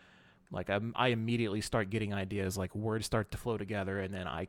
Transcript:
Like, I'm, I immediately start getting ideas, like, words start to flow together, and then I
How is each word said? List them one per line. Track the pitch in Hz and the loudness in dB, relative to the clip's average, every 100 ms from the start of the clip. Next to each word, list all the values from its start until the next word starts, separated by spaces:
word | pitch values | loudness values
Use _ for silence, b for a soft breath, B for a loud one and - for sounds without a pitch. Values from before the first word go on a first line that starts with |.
| B B B B _ | B B B B _
Like, | - 90 | -6 0
I'm, | 101 113 | 0 0
I | 113 127 | 2 2
immediately | 113 113 117 110 107 | 4 2 2 2 0
start | - 120 95 | 0 0 2
getting | 110 104 | 0 0
ideas, | 98 95 101 95 98 | -2 -2 0 0 0
like, | 92 | -2
words | 104 107 110 | -2 0 0
start | - 110 101 | 2 0 0
to | 120 | -2
flow | 123 107 | -2 -2
together, | 101 104 95 98 | -2 -2 0 -2
and | 95 | -2
then | 135 180 | -4 -4
I | 160 | -4